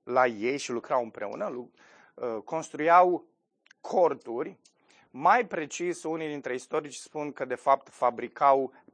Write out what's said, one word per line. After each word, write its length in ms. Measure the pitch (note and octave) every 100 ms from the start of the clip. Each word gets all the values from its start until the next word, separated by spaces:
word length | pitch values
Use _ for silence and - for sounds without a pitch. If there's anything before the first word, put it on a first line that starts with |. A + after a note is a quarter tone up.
la 240 | - B2 B2+
ei 300 | G#2+ A2+ C#3
și 140 | -
lucrau 320 | A#2+ - C3+
împreună, 460 | A#2 - G#2 B2 G#3
lu-, 240 | B2 A#2+ _ _ _ _
uh, 280 | - A#2+ A2
construiau 800 | - D#3+ G#3 D#3+ D#3 F3 F3+ F3 - _ _ _ _ _
corturi. 800 | - G#3+ E3 C3+ - A#2 E3 F3+ _ _ _ _ _
Mai 360 | B2+ D#3+ A#3 A3+
precis, 560 | F3 D3+ - F3 E3
unii 260 | D#3+ D#3+ D#3
dintre 260 | D3 C3
istorici 400 | B2+ - D#3 D3
spun 380 | B2 - D3+ D3
că, 120 | -
de 100 | C3
fapt, 340 | B2 - C3+ -
fabricau 840 | - B2 A#2 A#2 - C#3+ C3+ C3 - _